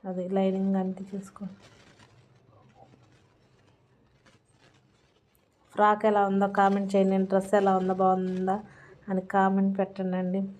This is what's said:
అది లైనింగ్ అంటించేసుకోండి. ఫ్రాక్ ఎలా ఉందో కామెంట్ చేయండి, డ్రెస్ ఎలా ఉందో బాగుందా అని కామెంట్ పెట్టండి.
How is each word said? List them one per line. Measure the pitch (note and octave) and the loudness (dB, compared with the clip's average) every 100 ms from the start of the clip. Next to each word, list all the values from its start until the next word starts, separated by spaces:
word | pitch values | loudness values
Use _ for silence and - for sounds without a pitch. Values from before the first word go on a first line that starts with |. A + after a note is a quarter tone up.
అది | G3 F3+ F3+ | -8 -8 -4
లైనింగ్ | G3 F#3+ F#3+ F#3+ G3 | 0 0 0 0 0
అంటించేసుకోండి. | F#3 F#3+ G3 G3 G3 - F#3 - - - - _ - _ _ _ _ _ _ _ - _ _ _ _ _ _ _ _ _ _ _ _ _ _ _ _ _ _ _ _ _ _ _ _ _ _ _ _ | -2 -6 -10 -12 -14 -14 -16 -16 -20 -20 -20 _ -20 _ _ _ _ _ _ _ -20 _ _ _ _ _ _ _ _ _ _ _ _ _ _ _ _ _ _ _ _ _ _ _ _ _ _ _ _
ఫ్రాక్ | - G#3 G#3 G#3+ | 2 4 4 2
ఎలా | G#3 G3+ | 2 2
ఉందో | G3 G3+ | 2 0
కామెంట్ | G3+ G3 G3 G3 G3 | 2 2 2 0 2
చేయండి, | F#3+ F#3+ F#3+ | 2 2 2
డ్రెస్ | G3 F#3+ | 0 2
ఎలా | G#3 G3 F#3+ | 2 2 2
ఉందో | F#3 | 0
బాగుందా | F#3 F#3 F#3 F#3 F#3 F#3 G3 G#3+ - - - - | 0 2 2 -2 -4 -2 -4 -6 -20 -20 -20 -6
అని | F#3+ | -6
కామెంట్ | F#3 G3 F#3+ G3 G3 G3 | -2 0 2 2 0 0
పెట్టండి. | G3 G3 F#3 F#3 F#3 F#3 G3 | -4 -4 -6 -4 -4 -4 -6